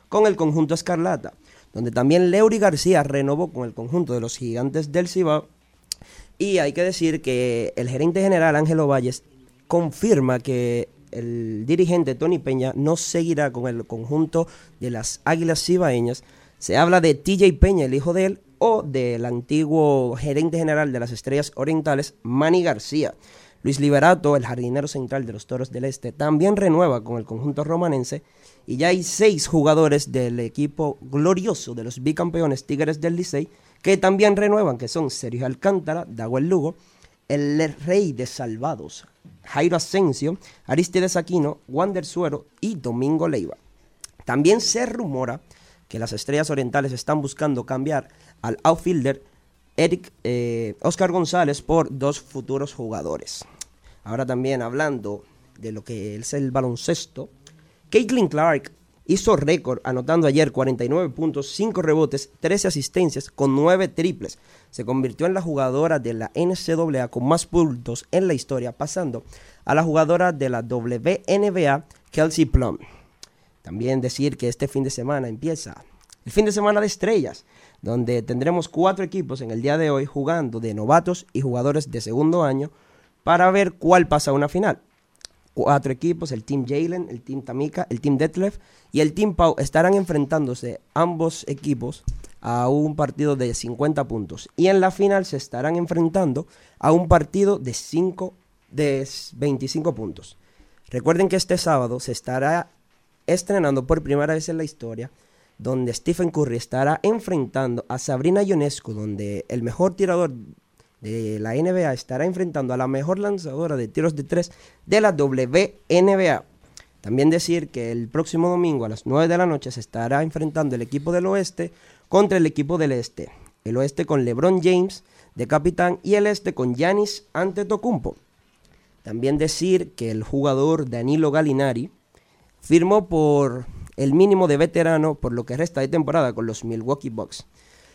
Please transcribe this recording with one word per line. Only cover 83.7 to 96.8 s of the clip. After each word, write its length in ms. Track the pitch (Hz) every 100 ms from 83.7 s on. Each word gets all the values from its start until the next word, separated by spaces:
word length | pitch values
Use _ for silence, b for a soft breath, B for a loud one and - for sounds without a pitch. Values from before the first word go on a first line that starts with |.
cuál 340 | - 160 180 170
pasa 240 | 151 -
a 20 |
una 160 | 139 147
final. 300 | 180 208 - _ _ _ _ - _ _
Cuatro 380 | - - 143 135
equipos, 400 | 127 165 165 165
el 120 | 120
Team 220 | - 139 123
Jalen, 420 | 143 165 180 175
el 120 | 120
Team 200 | - 135
Tamika, 460 | 127 123 147 160 175
el 120 | 120
Team 160 | 143 139
Detlef 400 | 156 175 196 - b b b
y 100 | 139
el 120 | 156
Team 220 | 156 214 170
Pau 200 | 165 -
estarán 340 | 139 151 175
enfrentándose 880 | 196 180 156 139 156 139 123 123 - _
ambos 520 | 147 170 165 165 - -
equipos 560 | 139 143 143 123 - - B B B
a 260 | - 120 123
un 260 | 143 151 151
partido 400 | 143 131 147 139
de 180 | 123
cincuenta 540 | 117 120 117 147 151 135
puntos. 420 | 113 95 - - -
Y 100 | 175
en 140 | 196
la 100 | 185
final 340 | 185 202 196 185
se 120 | 139
estarán 380 | - 120 143 170
enfrentando 720 | 170 170 165 190 175 127 165 b b
a 120 | b